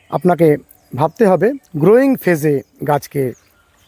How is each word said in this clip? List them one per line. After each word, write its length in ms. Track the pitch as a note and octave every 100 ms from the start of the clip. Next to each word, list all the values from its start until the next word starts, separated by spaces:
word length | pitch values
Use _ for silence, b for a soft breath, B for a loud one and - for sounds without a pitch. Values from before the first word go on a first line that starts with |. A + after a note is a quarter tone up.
| - D3
আপনাকে 320 | F3+ D#3+ E3 D3 - _ _ A#2+
ভাবতে 260 | D#3 - G#3
হবে 180 | F3+ G3+ C#4+ _ D#3
গ্রোয়িং 280 | E3 A#3 C4+ C4
ফেজে 320 | F#3 E3 D#3 C#3 - - C#3
গাছকে 340 | C#3+ - C#3+ C3 - _ _ _ _